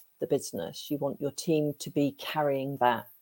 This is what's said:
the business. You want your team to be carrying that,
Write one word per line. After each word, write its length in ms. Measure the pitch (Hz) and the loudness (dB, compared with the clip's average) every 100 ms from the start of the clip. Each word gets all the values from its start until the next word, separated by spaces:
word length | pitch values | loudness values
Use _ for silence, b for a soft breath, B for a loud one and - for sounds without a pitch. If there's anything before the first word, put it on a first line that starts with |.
| - - | -16 -6
the 60 | - | 0
business. 640 | 123 - 95 82 - - | 0 -2 -6 -8 -8 -6
You 80 | 147 | -2
want 240 | 143 - | -2 -2
your 100 | 139 | -6
team 420 | - - 151 151 139 | -2 2 2 2 -2
to 120 | - | -4
be 240 | 147 139 - | 0 0 0
carrying 600 | - 156 147 135 135 139 | -4 0 2 2 0 2
that, 300 | 123 113 - - | 4 4 -2 -8